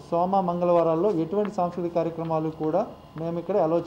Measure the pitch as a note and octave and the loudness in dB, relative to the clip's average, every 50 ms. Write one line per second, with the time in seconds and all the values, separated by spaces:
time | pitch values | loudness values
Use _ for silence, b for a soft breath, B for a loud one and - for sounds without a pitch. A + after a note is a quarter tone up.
0 | C#3+ - E3+ E3+ F3 F#3 F#3+ G3 F#3 F3+ F3 F3 F3 F3 F3 E3+ E3 E3 D#3+ D#3+ | -4 -2 0 0 2 2 2 2 2 0 0 0 2 4 4 4 4 4 2 2
1 | F3+ G#3+ G3+ D#3+ D#3+ D#3+ G3 G3+ G#3 G3 - - F3+ F3 E3+ - F3 E3+ E3+ F3 | 2 2 0 0 -2 0 0 -2 -2 -2 -2 -2 -2 -2 -2 -4 -6 -2 -2 -2
2 | E3 E3 E3 E3 D#3+ E3 D#3+ D#3+ D#3+ D#3+ D#3 - D#3+ D#3 D#3 F3+ A3+ B3 - - | -2 -2 -4 -6 -4 -2 -2 -2 -2 -2 -4 -4 -2 0 0 0 0 -2 -6 -14
3 | - - - D#3+ E3 E3 E3+ E3+ E3+ E3+ F#3+ G#3 E3+ D#3 E3 E3+ E3 | -20 -18 -12 -8 -6 -6 -4 -4 -4 -2 0 2 2 2 2 0 0